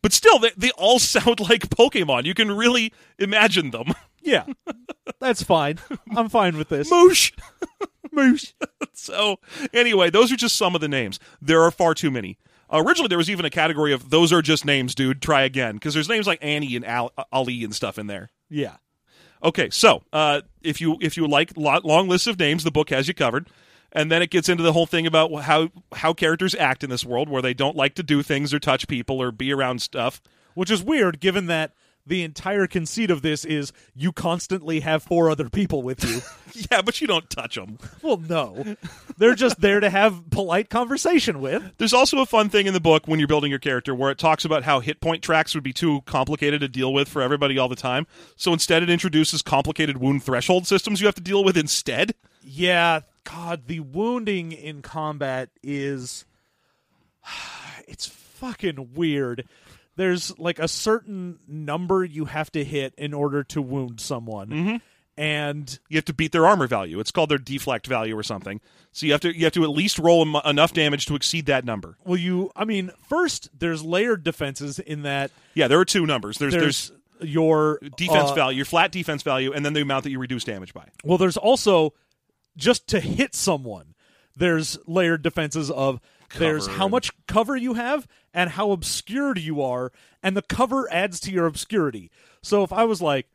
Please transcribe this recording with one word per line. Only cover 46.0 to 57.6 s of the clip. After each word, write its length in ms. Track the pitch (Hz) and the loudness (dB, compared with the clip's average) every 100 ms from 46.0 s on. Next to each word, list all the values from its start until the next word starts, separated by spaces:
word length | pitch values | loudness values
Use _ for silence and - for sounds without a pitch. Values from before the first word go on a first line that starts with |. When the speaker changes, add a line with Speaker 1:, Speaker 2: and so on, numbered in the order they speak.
Speaker 1:
complicated 580 | - 139 131 151 147 147 | -2 -4 -2 -2 -2 0
to 80 | 143 | -4
deal 240 | 127 127 | -2 0
with 160 | 139 139 | 0 -2
for 140 | 151 | -2
everybody 360 | 127 143 143 135 | -2 0 0 0
all 100 | 127 | -2
the 60 | |
time. 320 | 123 131 127 160 - - _ | -2 -4 -4 -6 -14 -20 _
So 160 | - | 0
instead 320 | 170 - 165 | 0 2 2
it 40 | 175 | 4
introduces 520 | 170 185 156 156 156 | 0 2 2 2 -2
complicated 540 | - 139 143 156 156 135 | 0 0 0 -2 -2 0
wound 260 | 131 139 | 0 0
threshold 460 | - 127 123 185 175 | 0 -2 2 2 4
systems 320 | 190 - 202 | 0 0 2
you 80 | 208 | 2
have 80 | 196 | 0
to 40 | |
deal 220 | 175 196 | -2 4
with 140 | 190 175 | 4 4
instead. 580 | 151 - - 123 202 - _ _ | 2 -2 -2 -2 -2 -4 _ _
Speaker 2:
Yeah, 600 | - 139 180 175 170 160 - _ | -18 -4 0 2 2 0 -4 _
God, 420 | - 165 170 170 120 | -18 -14 -10 -10 -8
the 140 | 165 | -10
wounding 720 | 143 151 226 247 214 190 165 | -8 -4 -2 -2 -4 -4 -6
in 280 | 160 147 147 | -14 -16 -16
combat 680 | - 160 151 147 143 131 127 _ | -14 -8 -8 -6 -6 -6 -8 _
is, 640 | 135 143 139 139 123 - - _ _ _ _ _ _ _ _ _ | -8 -6 -6 -8 -10 -16 -18 _ _ _ _ _ _ _ _ _
<sighs> 0 | - - - - | -18 -14 -14 -16